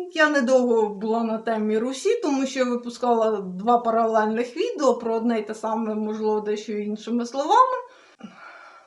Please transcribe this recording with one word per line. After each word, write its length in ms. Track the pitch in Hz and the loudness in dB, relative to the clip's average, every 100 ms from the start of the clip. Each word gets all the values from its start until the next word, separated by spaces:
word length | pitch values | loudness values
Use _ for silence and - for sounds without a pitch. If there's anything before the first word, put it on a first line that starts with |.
| 359 | -8
я 140 | 330 302 | 2 2
недовго 600 | 285 240 262 240 226 208 | 4 4 4 4 2 2
була 340 | 196 220 226 | -2 -2 -2
на 160 | 226 220 | 0 -2
темі 400 | 233 220 214 220 | -2 -2 0 0
Русі, 420 | 247 262 392 480 | -2 -2 0 0
тому 240 | 349 269 269 | 0 0 -2
що 120 | 269 | 0
я 60 | |
випускала 760 | 247 240 240 233 247 233 220 208 | 0 -2 -6 -4 0 2 2 0
два 380 | 185 185 214 233 | -4 -4 2 2
паралельних 760 | 233 226 226 220 214 220 247 311 | 2 2 2 2 2 0 -4 -2
відео 380 | 466 403 269 233 | -4 2 2 2
про 160 | 233 | 0
одне 240 | 226 233 226 | 0 0 0
й 40 | |
те 120 | 208 | -4
саме, 400 | 220 220 220 220 | -6 -4 -4 -4
можливо, 460 | 214 214 214 220 214 | -4 -4 -2 -2 0
дещо 320 | 208 214 220 | -2 -4 -4
іншими 540 | 208 208 214 - 240 240 | -6 -6 -6 -4 -4 -2
словами. 500 | 269 302 453 523 508 - - - _ - - - - - - | -4 2 4 4 2 -8 -20 -20 _ -20 -20 -20 -20 -20 -20